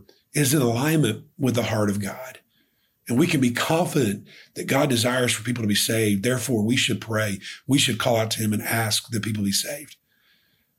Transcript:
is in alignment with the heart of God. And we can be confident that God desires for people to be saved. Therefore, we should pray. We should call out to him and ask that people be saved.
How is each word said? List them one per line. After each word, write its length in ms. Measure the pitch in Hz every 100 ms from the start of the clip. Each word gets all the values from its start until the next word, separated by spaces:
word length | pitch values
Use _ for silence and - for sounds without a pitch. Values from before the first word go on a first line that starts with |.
| - _ _
is 200 | 147 139
in 80 | 151
alignment 640 | 120 117 147 160 120 107 - -
with 160 | 131 117
the 80 |
heart 260 | 104 110 104
of 120 | 101
God. 380 | 98 - - - _ _ _ _ _ _ -
And 100 | 120
we 100 | 170
can 140 | 147
be 100 | 123
confident 760 | 120 - 165 165 156 110 101 - - - -
that 120 | -
God 220 | 135 147
desires 440 | 120 120 127 123
for 100 | -
people 200 | 117 117
to 40 | 107
be 80 | 101
saved. 480 | - 113 107 101
Therefore, 420 | 113 123 120 113 107
we 100 | 135
should 260 | - 104
pray. 380 | - 110 107 95 - - -
We 100 | 139
should 220 | - 113
call 180 | 131 117
out 140 | 110
to 120 | 110
him 100 | 110
and 80 | 104
ask 480 | - 113 110 107 -
that 140 | 113
people 200 | 107 107
be 80 | 101
saved. 440 | 98 - 147 - - _ _ _ _ _ _ _